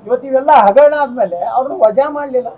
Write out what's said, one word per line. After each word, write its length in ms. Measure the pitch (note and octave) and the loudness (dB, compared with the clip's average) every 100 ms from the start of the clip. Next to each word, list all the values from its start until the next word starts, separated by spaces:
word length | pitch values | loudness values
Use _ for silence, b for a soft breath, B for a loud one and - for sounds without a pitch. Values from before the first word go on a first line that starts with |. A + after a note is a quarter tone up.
| G#3 | -4
ಇವತ್ತು 200 | B3 C4+ | -6 -2
ಇವೆಲ್ಲ 220 | C4 D4 | -2 4
ಹಗರಣ 400 | C#4 G3+ A3 D4 D4 | 4 6 4 4 2
ಆದ್ಮೇಲೆ 460 | C#4 B3 F#3+ F3 G#3+ | -4 -4 -4 -4 -4
ಅವ್ರನ್ನ 360 | A3+ C4+ F#4 A3 | -4 -4 0 0
ವಜಾ 220 | G#3+ D4 | 0 -2
ಮಾಡ್ಲಿಲ್ಲ. 380 | D4 C#4+ B3+ A#3 | -4 -6 -6 -6